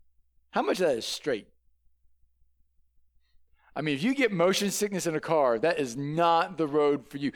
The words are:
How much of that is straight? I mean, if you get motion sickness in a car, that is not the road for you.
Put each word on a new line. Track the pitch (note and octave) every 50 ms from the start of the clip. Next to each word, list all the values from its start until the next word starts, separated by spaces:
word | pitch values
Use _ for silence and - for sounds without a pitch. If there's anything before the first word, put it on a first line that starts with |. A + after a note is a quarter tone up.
| _ _ _ _ _ _ _ _ _ _
How | - G#3+ C#4
much | G4+ B3 G3
of | F#3
that | D#3+ B2+
is | A2+ -
straight? | - - - - D3 B2 G#2 - - _ _ _ _ _ _ _ _ _ _ _ _ _ _ _ _ _ _ _ _ _ _ _ _ _ _ _ _ _ _ _ _ _ _ _ _ _ - _ _ _ _ _ _ -
I | C3 D3
mean, | D#3 C#3+
if | C3 E3
you | B3+ C4+
get | C#4+ B3+ A3 G3+
motion | E3 E3+ F#3 F#3+ - G3+ G3
sickness | F#3+ - G#3 G#3 G3+ F3+ -
in | E3+ D#3
a | D3+
car, | - D#3 D#3+ D#3 C#3 B2 A#2 A2+
that | A2 - F3 D3+
is | C#3 B2 A2+
not | C3+ C#3+ C#3+ D3+ E3 E3+ E3+ E3 E3 F3+ F#3+ F#3
the | D3 D#3+
road | C#3+ C#3+ D3+ D3 D3 D3 C#3 -
for | - - C#3+
you. | C#3+ C3 -